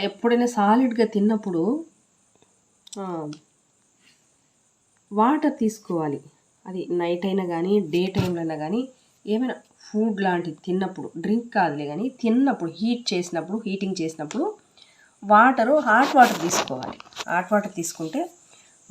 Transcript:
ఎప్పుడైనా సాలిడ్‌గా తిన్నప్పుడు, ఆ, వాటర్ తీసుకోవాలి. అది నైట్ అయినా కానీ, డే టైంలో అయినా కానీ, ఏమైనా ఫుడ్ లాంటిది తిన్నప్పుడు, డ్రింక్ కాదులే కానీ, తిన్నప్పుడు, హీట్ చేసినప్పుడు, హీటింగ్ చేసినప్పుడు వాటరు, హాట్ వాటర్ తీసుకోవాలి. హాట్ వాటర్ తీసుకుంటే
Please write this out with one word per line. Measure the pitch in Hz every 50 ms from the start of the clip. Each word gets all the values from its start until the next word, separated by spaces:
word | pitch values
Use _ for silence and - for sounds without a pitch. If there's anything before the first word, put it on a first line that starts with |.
| 196
ఎప్పుడైనా | 190 - - - 233 240 240 240 240 -
సాలిడ్‌గా | 214 202 202 220 247 262 247 226 233 226 214 -
తిన్నప్పుడు, | 202 202 214 226 208 214 196 175 165 165 208 269 311 330 - _ _ _ _ _ _ _ _ _ _ _ _ _ _ _ _ _ _ _ - - 208
ఆ, | 196 185 175 165 156 151 151 - _ _ _ _ _ _ _ _ _ _ _ _ _ _ _ _ _ _ _ _ _ _ _ _ _ _ _ _ _ _ _ _ _ _ 202 208
వాటర్ | 220 254 302 302 302 294 - -
తీసుకోవాలి. | 226 214 214 - - - 180 165 156 147 139 139 139 147 _ _ _ _ _ _ _ 185
అది | 185 185 - - 175 175
నైట్ | 175 170 175 175 202 196
అయినా | 190 196 185 175
కానీ, | 170 165 170 190 202 208 185 151
డే | 156 175 185 190 190
టైంలో | 202 185 180 175 170 165
అయినా | 160 156 151 151
కానీ, | 160 196 240 262 254 - _ _ _ _ _ - 202 214
ఏమైనా | 220 262 247 190 - - _ _ _ - -
ఫుడ్ | - 214 220 226 214 190 196
లాంటిది | 190 180 175 170 165 156 - - 190
తిన్నప్పుడు, | 180 185 196 170 185 - 139 - - 165 165
డ్రింక్ | 180 214 233 233 - - 214
కాదులే | 180 160 143 143 147 143
కానీ, | 147 170 226 262 254 - -
తిన్నప్పుడు, | 226 226 254 277 277 226 - 170 165 156 -
హీట్ | 208 233 240 240 240 -
చేసినప్పుడు, | - 180 175 - 170 165 156 175 202 220 - 196
హీటింగ్ | 190 190 202 190 185 -
చేసినప్పుడు | 160 160 - - 151 151 - 220 339 427 427 - _ _ _ _ - _ _ _ _ _ _ _ - 202 208
వాటరు, | 208 233 262 254 247 226 240 294 311 - 240
హాట్ | 214 233 269 - - 277
వాటర్ | 240 220 202 165 160
తీసుకోవాలి. | 175 - - - - 135 127 123 - - - - - - - - -
హాట్ | 170 180 180 -
వాటర్ | 214 208 202 208 - 175
తీసుకుంటే | 165 - - - 160 160 - 277 349 349 - _ _ _ - - _ _ _ _ _ -